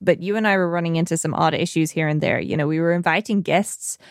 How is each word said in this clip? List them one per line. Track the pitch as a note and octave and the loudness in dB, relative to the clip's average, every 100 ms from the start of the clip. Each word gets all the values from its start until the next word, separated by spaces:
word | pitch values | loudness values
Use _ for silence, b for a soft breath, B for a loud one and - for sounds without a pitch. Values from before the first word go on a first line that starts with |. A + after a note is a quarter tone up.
But | F#3 E3 | 2 2
you | F3 G#3+ | 0 0
and | G#3+ | 2
I | G3 | 2
were | F3 | 2
running | F3 E3+ E3 | 0 0 0
into | F3 E3 | 0 0
some | D#3+ | -2
odd | - D#3+ | 0 0
issues | D#3 E3+ D#3+ D#3 | 0 -2 0 0
here | - D#3 | 0 0
and | D3+ | 0
there. | - A2 | 0 0
You | - D#3 | -2 -2
know, | D3 | 0
we | D#3 | 0
were | E3+ | 0
inviting | F3 E3+ E3 G#3+ G3+ | 0 2 0 0 -2
guests | E3+ E3+ G#3 - - - B | 2 0 0 -8 -12 -12 B